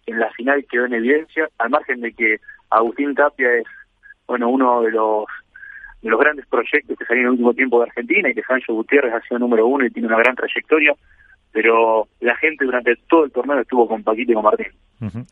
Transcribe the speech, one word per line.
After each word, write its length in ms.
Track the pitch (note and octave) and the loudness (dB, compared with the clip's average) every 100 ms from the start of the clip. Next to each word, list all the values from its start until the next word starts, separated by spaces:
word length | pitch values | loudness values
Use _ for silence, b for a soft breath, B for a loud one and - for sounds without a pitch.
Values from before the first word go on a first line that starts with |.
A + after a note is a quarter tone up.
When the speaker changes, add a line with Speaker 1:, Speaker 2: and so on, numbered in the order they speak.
| - | -8
Speaker 1:
En 140 | A2+ | -4
la 100 | A2 | -4
final 340 | - A#2+ C#3+ C3+ | -4 -2 -2 -2
quedó 140 | A#2+ | -2
en 100 | B2 | -2
evidencia, 540 | A#2+ A#2 D3+ D#3+ - D#3 - | 0 0 0 -2 -6 -6 -4
al 120 | A#2 | -2
margen 320 | D3+ - B2+ | -2 -2 -6
de 100 | A#2 | -8
que 280 | G#2+ A2+ G#2+ B B _ | -4 -2 -2 B B _
Agustín 440 | G#2+ A#2 A2 C#3+ | 0 2 0 -2
Tapia 400 | C#3 D3 - B2+ | 0 0 0 0
es, 100 | A#2+ A2+ - - _ B - - | 0 -2 -12 -20 _ B -18 -6
bueno, 200 | B2 A#2+ | -2 0
uno 340 | C3+ C3 A#2+ | 2 2 2
de 100 | A2+ | 2
los, 320 | A2 A2 G#2+ G#2+ - - B B B B - | 0 0 0 -4 -12 -20 B B B B -10
de 80 | A2+ | -2
los 100 | A2 | 2
grandes 260 | C#3+ D3 - | 2 0 -4
proyectos 500 | A#2+ A2+ D3+ - - | -4 0 -2 -2 -8
que 80 | - | -2
salieron 240 | A#2+ B2 | 0 2
en 80 | B2+ | 2
el 20 | |
último 140 | A#2+ | 2
tiempo 260 | A#2+ C3 A#2+ | 2 2 2
de 80 | A#2 | 0
Argentina 400 | - A#2+ F#3+ E3 | -4 -2 -2 0
y 60 | |
que 80 | A#2+ | -4
Sancho 320 | - C3 B2 | -2 -4 -2
Gutiérrez 380 | A2+ A2+ C#3 B2+ | -6 0 0 0
ha 100 | A2+ | -2
sido 180 | - A#2+ | -4 -4
número 260 | B2 A#2 A2+ | 0 2 2
uno 200 | C#3 B2 | 2 -2
y 40 | |
tiene 160 | A2+ A2+ | -2 0
una 120 | A2+ | 2
gran 180 | A#2+ B2 | 2 0
trayectoria, 580 | - - - D#3 D3 C#3+ b b b b _ | -4 -8 0 2 2 -2 b b b b _
pero 560 | A2 A2 A2+ A2+ A2 G#2+ _ | 0 2 4 4 2 -2 _
la 160 | A#2+ A#2+ | -4 -2
gente 280 | D#3 D#3 | -2 -2
durante 300 | C3+ B2 A#2+ A#2+ - | -2 0 0 -2 2
todo 160 | E3 | 2
el 80 | C#3+ | 2
torneo 260 | B2 B2 C#3+ | -2 -2 -2
estuvo 300 | A2+ B2+ A2 | 0 2 2
con 160 | A2 | 0
Paquito 280 | G#2+ A2 B2 | -2 -2 0
y 20 | |
con 100 | A2 | 0
Martín. 240 | G#2+ A2 A2 _ _ _ | 2 0 -2 _ _ _
Speaker 2:
Ujú. 240 | A2 G#2+ - | -12 -10 -10